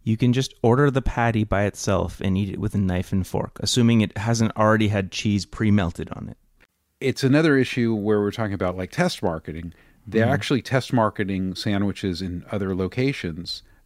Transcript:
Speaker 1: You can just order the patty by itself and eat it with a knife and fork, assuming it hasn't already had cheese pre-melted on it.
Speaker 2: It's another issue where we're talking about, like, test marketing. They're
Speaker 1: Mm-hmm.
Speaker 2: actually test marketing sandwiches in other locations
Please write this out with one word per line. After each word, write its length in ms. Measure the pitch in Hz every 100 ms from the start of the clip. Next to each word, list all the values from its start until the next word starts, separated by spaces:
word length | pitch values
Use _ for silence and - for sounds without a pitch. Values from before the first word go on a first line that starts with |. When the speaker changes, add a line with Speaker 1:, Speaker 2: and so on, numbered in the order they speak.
Speaker 1:
You 120 | 113 110
can 160 | 123
just 220 | 123 131 -
order 300 | 117 127 143
the 100 | 135
patty 420 | - - 117 110
by 200 | 107 98
itself 580 | 101 - - 92 87 -
and 160 | 95 95
eat 120 | 101
it 100 | -
with 160 | 104 101
a 20 |
knife 340 | 95 90 -
and 140 | 98 90
fork, 320 | 101 - -
assuming 400 | - 127 117 117
it 140 | 104 -
hasn't 400 | 110 113 110 -
already 340 | 107 110 107
had 220 | 104 95
cheese 320 | - 107 101
pre-melted 640 | - - 113 101 85 - -
on 180 | - 62
it. 80 | - _ _ _ _ _ _
Speaker 2:
It's 240 | 131 120
another 340 | 131 147 160 135
issue 380 | 123 127 117 107
where 240 | 104 104
we're 100 | 104
talking 240 | 110 107
about, 240 | 98 92 90
like, 140 | 92
test 320 | - 180 -
marketing. 500 | 95 82 - 78 85 - _ _ 104
They're 200 | 110 117
Speaker 1:
Mm-hmm. 80 | 143
Speaker 2:
actually 260 | - 131
test 320 | - 131 -
marketing 600 | 123 107 - 98 95 92 90
sandwiches 680 | 110 101 101 - 98 87
in 240 | 92 87 -
other 240 | 104 95 92
locations 880 | 92 - 135 139 90 80 85 - - _